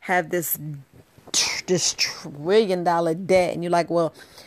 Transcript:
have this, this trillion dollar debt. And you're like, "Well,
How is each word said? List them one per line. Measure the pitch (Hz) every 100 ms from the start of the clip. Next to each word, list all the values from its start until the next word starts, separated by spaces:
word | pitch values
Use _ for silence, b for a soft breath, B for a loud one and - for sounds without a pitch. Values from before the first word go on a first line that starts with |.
have | - 180 160
this, | 175 156 147 151 143 - - - - - - - - -
this | 180 - -
trillion | 202 - 156 143 156 214 202 180
dollar | 175 170 170
debt. | 165 190 185 180
And | 165
you're | 175
like, | 170 160
"Well, | 165 160 B B B